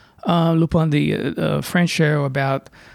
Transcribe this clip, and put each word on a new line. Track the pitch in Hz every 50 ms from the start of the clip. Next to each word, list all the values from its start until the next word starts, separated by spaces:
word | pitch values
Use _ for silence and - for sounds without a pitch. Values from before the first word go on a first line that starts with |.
| _ _ _ - -
Uh, | - 170 170 165 165
Lupin, | 165 165 165 160 - 165 160 160
the, | 147 147 147 151 -
uh, | - - 143 - -
uh, | - - - 143
French | 139 - - 180 175 165
show | - - 160 147 151 147 143
about | 139 131 143 135 135 135 135 - - - - - -